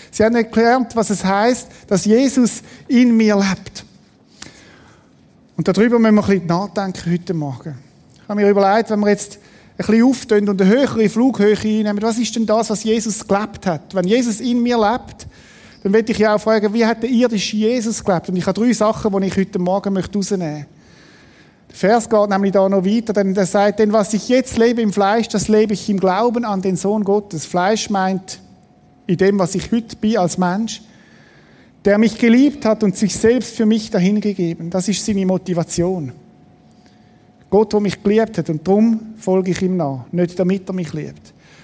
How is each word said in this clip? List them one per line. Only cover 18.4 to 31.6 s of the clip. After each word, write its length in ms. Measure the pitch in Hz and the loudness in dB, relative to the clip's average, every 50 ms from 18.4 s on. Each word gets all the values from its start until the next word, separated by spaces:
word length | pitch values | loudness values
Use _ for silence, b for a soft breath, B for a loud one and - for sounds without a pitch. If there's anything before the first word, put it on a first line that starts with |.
| 170 | -2
habe 160 | 196 185 196 | -2 -2 0
drei 120 | 226 247 | 0 0
Sachen, 400 | 220 - 214 214 220 - - 220 | 2 2 0 0 0 0 -2 -2
die 160 | 196 196 190 190 | -2 0 -2 -2
ich 80 | - | -2
heute 240 | 196 190 190 - 208 | -2 -2 -2 -4 -4
Morgen 340 | 180 175 185 202 190 202 196 | -2 -2 -2 -2 -2 -2 -4
möchte 240 | 190 170 190 - 208 | -4 -4 -4 -4 -4
rausnehmen 360 | 190 - 202 190 175 151 151 | -4 -2 -4 -4 -4 -6 -8
möchte. 140 | 151 143 - b b b b b b b b b b b b b b b b b b b b | -10 -12 -16 b b b b b b b b b b b b b b b b b b b b
Der 80 | - | -8
Vers 340 | - - 185 226 233 220 - | -2 2 2 2 2 2 2
geht 180 | 226 208 202 208 | 2 2 2 2
nämlich 220 | 196 190 202 196 | 2 0 0 2
da 180 | 185 202 190 196 | 2 2 2 2
noch 160 | 196 196 180 | 2 0 0
weiter, 280 | 196 214 240 226 226 | 0 0 -2 -2 -2
denn 240 | 202 208 202 196 185 | -2 0 0 0 0
er 100 | 202 190 | 0 0
sagt, 320 | 185 - 208 202 208 202 208 | 0 2 2 2 2 2 2
„Denn 140 | 220 208 | 0 2
was 200 | 208 226 202 190 | 2 2 0 0
ich 160 | - 196 - - | -2 -4 0 0
jetzt 300 | 247 262 254 - - 233 | 0 0 0 0 0 2
lebe 240 | 226 240 240 240 | 2 2 2 0
im 100 | 226 208 | -2 -2
Fleisch, 360 | 175 196 196 190 208 233 220 - | 0 0 2 2 2 0 0 -2
das 180 | - 208 - | -2 -4 0
lebe 280 | - 214 214 220 214 214 | 2 2 2 2 2 -2
ich 140 | - - - | -4 -2 -2
im 120 | 202 185 | -2 0
Glauben 440 | 180 185 180 196 226 247 220 240 240 | 2 0 2 2 0 0 0 -2 -4
an 180 | 220 202 190 | -4 -4 -2
den 140 | 180 196 185 | -2 -2 -2
Sohn 280 | 156 - 196 208 220 208 | -2 -2 -2 -2 0 0
Gottes.“ 420 | 190 196 208 208 - - 156 - | 0 0 -2 -2 -6 -10 -10 -8
Fleisch 440 | - - 180 180 190 214 214 - - | -4 -2 0 0 2 0 0 -2 -4
meint 500 | 208 190 185 190 190 185 185 - - - - - - _ _ _ _ _ _ _ _ _ _ | -2 -2 -2 -2 -2 -4 -6 -10 -16 -18 -18 -20 -20 _ _ _ _ _ _ _ _ _ _
in 120 | - 175 - | -4 0 2
dem, 200 | 190 196 202 202 | 2 2 2 2
was 160 | 185 165 - | 0 -2 -2
ich 160 | 180 - - | -4 -4 -2
heute 240 | 226 240 226 - - | -4 -4 -4 -6 -8
bin 220 | - - 214 226 214 | -4 -2 -2 0 0
als 180 | 180 165 - | 0 -2 0
Mensch, 460 | 185 185 175 180 208 226 220 - - b b b b b b b b b b b b b b b b | -2 -2 -2 -2 -2 -4 -6 -8 -12 b b b b b b b b b b b b b b b b